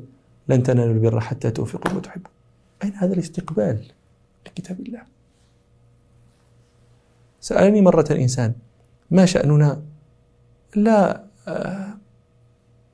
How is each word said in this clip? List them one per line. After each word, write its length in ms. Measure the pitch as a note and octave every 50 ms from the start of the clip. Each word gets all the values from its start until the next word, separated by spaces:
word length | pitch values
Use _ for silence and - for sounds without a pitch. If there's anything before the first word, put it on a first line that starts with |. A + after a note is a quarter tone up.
| - - _ _ _ _ _ _ _
"لن 160 | - C3+ B2+ B2
تنالوا 300 | C3+ B2+ A#2+ A#2+ A#2 A2+
البر 260 | A2 A2+ A2+ A2+ A2+
حتى 320 | A2+ - B2 A2 - A#2+
تنفقوا 400 | A#2 - A#2 A2 - - - -
مما 100 | F#3+ F#3
تحبون". 300 | F3+ - - F3+ F#3 - _ _ _ _ _ _ _ _ _ _ -
أين 100 | G3+ G3
هذا 200 | - F#3 F#3 G3
الاستقبال 720 | F3+ - - - F3 - - D#3+ G#2+ G#2 F#2 A#2 G#2 - - _ _ _ _ _ _ _ _ _ _ _
لكتاب 340 | - - - - - F#3 F#3
الله؟ 220 | - - A#3 A#3 - _ _ _ _ _ _ _ _ _ _ _ _ _ _ _ _ _ _ _ _ _ _ _ _ _ _ _ _ _ _ _ _ _ _ _ _ _ _ _ _ _ _ _ _ _ _ _
سألني 400 | - - D#3 - F3+ G3+ G#3+ G#3+
مرة 240 | F#3+ F3+ E3 E3 D3+ D3+
إنسان: 420 | D3 - C3+ B2 B2+ B2+ A#2+ A2 A#2 - - _ _ _ _ _ _ _ _ -
"ما 140 | E3 F#3 F#3
شأننا 560 | F3+ - - - C#3+ D3+ D3 D3+ D3 C3+ - - - - - _ _ _ _ _ _ _ _ _ _ _ _ _ _ -
لا، 480 | G#3 G#3 A3+ A3 G#3 F#3 - - - - - _ _ _
آه، 500 | - - - - - F#3 G3 F#3+ G3+ G#3 - - _ _ _ _ _ _ _ _ _ _ _ _ _ _ _ _ _